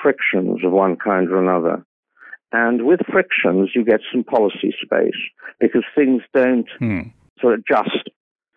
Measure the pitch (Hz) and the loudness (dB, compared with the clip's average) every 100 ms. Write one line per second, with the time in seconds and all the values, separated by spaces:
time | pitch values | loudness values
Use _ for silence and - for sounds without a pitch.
0 | 143 - - 95 92 92 90 95 95 82 | -2 0 -2 -2 -2 -2 0 2 2 0
1 | 107 92 87 95 92 90 82 82 - _ | -2 0 0 0 2 0 0 -4 -8 _
2 | _ _ - - _ 117 117 120 123 180 | _ _ -20 -20 _ -2 0 0 2 2
3 | - - 180 - 95 92 98 123 113 107 | 2 0 0 -2 0 2 0 0 2 0
4 | - 127 - 120 101 - - - - - | 0 -4 -2 0 0 -2 -6 -6 -4 0
5 | - - - - - - 117 123 - 147 | 0 -2 -12 -14 -20 -2 0 0 -2 0
6 | 135 123 - 135 127 123 110 - 117 92 | 2 0 0 0 2 0 -2 -6 -4 -4
7 | 113 - _ _ 123 110 - 120 - - | -6 -16 _ _ 0 0 0 0 0 -4
8 | - - _ _ _ | -8 -18 _ _ _